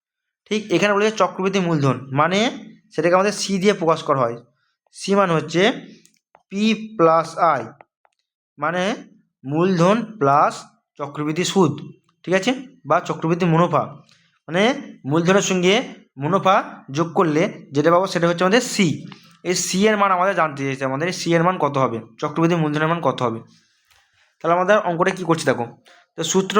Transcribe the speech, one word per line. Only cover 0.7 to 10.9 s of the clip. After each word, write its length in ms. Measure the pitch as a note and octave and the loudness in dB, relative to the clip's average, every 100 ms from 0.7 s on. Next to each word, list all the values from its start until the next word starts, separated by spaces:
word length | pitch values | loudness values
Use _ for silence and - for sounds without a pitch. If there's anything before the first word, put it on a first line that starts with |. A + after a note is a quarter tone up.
এখানে 180 | E3+ G#3 | 0 2
বলেছে 180 | G3+ G#3+ G#3+ | 2 0 2
চক্রবৃদ্ধি 400 | F#3 F#3 F#3+ F#3+ E3+ | -2 0 -2 0 0
মূলধন, 280 | D#3+ C3+ A#2+ C#3 C3+ | 2 2 0 -4 0
মানে 200 | D#3+ G3 B3 - - - _ | 2 2 0 -4 -18 -20 _
সেটাকে 220 | - E3+ F#3 | -2 2 2
আমাদের 160 | G3+ G3+ | 2 -2
সি 120 | - G3 | -4 0
দিয়ে 120 | G3+ E3+ | 0 2
প্রকাশ 200 | E3 D#3 D3+ | 0 0 0
করা 120 | C3+ | 0
হয়। 140 | A#2+ A#2+ - _ _ _ _ - | 0 -4 -16 _ _ _ _ -12
সি 140 | - G3+ | -2 0
মানে 120 | F#3+ D#3+ | 2 0
হচ্ছে 260 | D3 E3 G#3+ - - - _ _ _ _ - | 0 0 0 0 -12 -20 _ _ _ _ -12
পি 140 | G3 A3 G#3+ - - | -2 0 0 -4 2
প্লাস 300 | E3 E3 C#3 - E3+ | 4 4 0 0 0
আই, 100 | C3+ A2+ - - _ _ _ _ _ _ - | 0 -4 -16 -20 _ _ _ _ _ _ -8
মানে 240 | D3+ F3+ F#3+ - - _ _ _ | -4 -2 -4 -4 -10 _ _ _
মূলধন 520 | C3 D3+ F#3+ F3 F3+ A3+ - - | -6 0 0 2 2 2 -2 -2
প্লাস 320 | C#3 C#3+ G3+ - - _ _ | 2 4 2 -2 -20 _ _